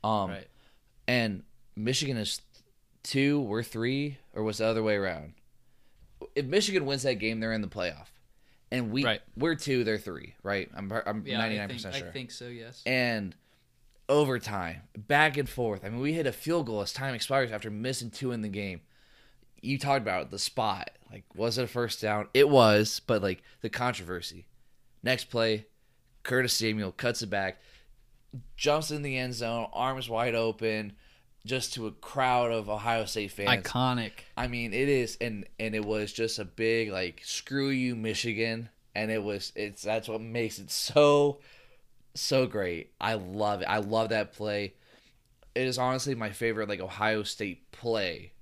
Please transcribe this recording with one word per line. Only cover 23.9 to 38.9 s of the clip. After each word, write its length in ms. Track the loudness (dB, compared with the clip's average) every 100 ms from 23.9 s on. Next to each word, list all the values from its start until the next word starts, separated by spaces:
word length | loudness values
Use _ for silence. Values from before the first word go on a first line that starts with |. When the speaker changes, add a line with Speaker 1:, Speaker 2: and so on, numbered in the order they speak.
| -2 -6 -8 -8 -14 -20 -20 -20 _ _ -6
Speaker 1:
Next 220 | -2 -2 -2
play, 400 | 0 2 2 -4 _ _ _ _ -14
Curtis 280 | 0 2 2
Samuel 400 | 2 0 0 -4
cuts 300 | -2 -2 -2
it 80 | -2
back, 300 | -2 -2 -6 -20 -20 -20 -20 -20 -20 _ -16 -14 -2
jumps 340 | 2 2 0
in 120 | -4
the 140 | -2 -2
end 160 | -4
zone, 340 | -4 -2 -2 -4
arms 360 | -2 -2 -2 -2
wide 260 | 0 2
open, 600 | 2 2 2 0 0 -4 -12 -20 -20 _ -20 -6
just 280 | -4 -4
to 120 | -6 -8
a 60 |
crowd 580 | -8 -8 0 4 4 4
of 180 | 0 -2
Ohio 360 | -2 0 0
State 260 | 0 -4 -4
fans. 320 | -2 2 2
Speaker 2:
Iconic. 480 | 2 0 2 0 -4 -10 -12 -6
Speaker 1:
I 120 | -4
mean, 240 | -4 -2
it 160 | 0 4
is, 280 | 4 2 -2
and, 260 | -4 -4 -10 -6
and 140 | -2 -2
it 80 |
was 280 | 0 0 -2
just 260 | -2 -2 -2
a 40 |
big, 460 | -8 0 2 2 2
like, 300 | -2 -4 -6
"Screw 440 | -8 -8 -4 -2 0
you, 260 | 2 0
Michigan." 720 | 0 -2 0 -2 0 0 -2 -8 _ _